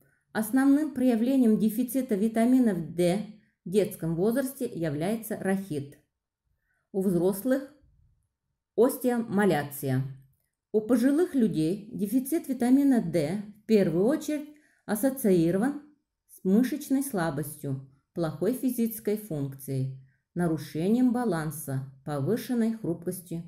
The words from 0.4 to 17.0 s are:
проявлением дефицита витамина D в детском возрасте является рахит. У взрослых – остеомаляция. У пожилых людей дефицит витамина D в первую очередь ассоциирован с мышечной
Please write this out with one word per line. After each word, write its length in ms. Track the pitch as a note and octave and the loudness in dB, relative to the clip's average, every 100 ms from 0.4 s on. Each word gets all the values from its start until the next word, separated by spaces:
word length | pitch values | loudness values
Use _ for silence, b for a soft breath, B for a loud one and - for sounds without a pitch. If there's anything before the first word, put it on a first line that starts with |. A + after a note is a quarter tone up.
| A3 C4 C#4 C#4 D4+ | -2 2 4 4 2
проявлением 640 | - B3+ A3+ A#3+ C4+ A#3 G#3 | 0 2 2 2 4 4 4
дефицита 560 | G#3 G#3+ B3 C4+ C4 G3+ | 2 0 -2 -2 -2 0
витамина 580 | A3 A3+ A#3+ C4 A#3+ | 0 2 4 4 4
D 520 | F3 D#3 E3+ F3 G3 - B B B - | 2 -2 0 0 0 -4 B B B -2
в 40 | |
детском 460 | G3 F#3+ - D#3+ E3 | 0 0 -2 -4 0
возрасте 500 | G3+ A#3+ C4 - A#3 | 0 0 -2 -4 -8
является 720 | - E3 C#3+ E3+ A3+ - G#3+ | -4 -4 -2 -2 -4 -6 -6
рахит. 640 | F#3+ G3 G3 D3 C3+ - _ _ _ _ _ _ _ _ _ | -2 -2 -4 -8 -8 -14 _ _ _ _ _ _ _ _ _
У 100 | G3 | -4
взрослых – 720 | F#3+ F3 F3+ G3 B3+ C4+ - - _ _ _ _ _ _ _ _ _ - | 0 2 2 0 0 -2 -2 -16 _ _ _ _ _ _ _ _ _ 2
остеомаляция. 1300 | B3 C#4+ B3 A#3+ A3+ F#3+ G3+ D3+ C#3 - C#3 C3 C3+ - _ _ _ _ _ | 2 2 -2 -2 0 2 4 2 -2 -6 -2 -2 -2 -8 _ _ _ _ _
У 100 | G#3+ | -2
пожилых 540 | G#3+ A#3+ B3+ C#4+ F4+ C#4 | 2 2 2 2 0 2
людей 540 | A3 D#3 D#3 G#3 - | 0 2 -2 -2 -8
дефицит 540 | E3+ G3 B3+ C4 E4 D#4+ | -8 -4 -2 -2 -4 -4
витамина 540 | C4 A#3+ C4+ C#4+ B3 | -2 2 4 6 4
D 420 | F3 E3 C#3+ G3+ G3+ - | 2 0 0 -4 -8 -10
в 20 | - | 2
первую 400 | A3 F3 D#3+ G#3 | 4 4 2 2
очередь 440 | D4+ - D4+ D4+ b b b - | 0 -2 -6 -8 b b b -6
ассоциирован 1000 | G#3+ C4+ C4+ A3 F3+ E3 F#3+ B3+ D4 - _ _ _ _ | -2 0 0 4 4 4 2 0 -2 -10 _ _ _ _
с 160 | - | -6
мышечной 600 | F#3 G3+ B3+ C#4+ - C4+ | 2 4 4 0 -2 -2